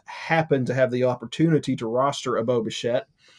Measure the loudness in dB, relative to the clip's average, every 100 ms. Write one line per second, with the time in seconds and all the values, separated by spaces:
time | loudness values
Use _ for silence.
0 | -14 -10 -2 0 2 2 0 2 2 2
1 | 0 -2 -6 0 4 2 2 -4 -2 0
2 | 0 -2 -2 -2 0 0 0 -4 -2 -2
3 | -4 _ _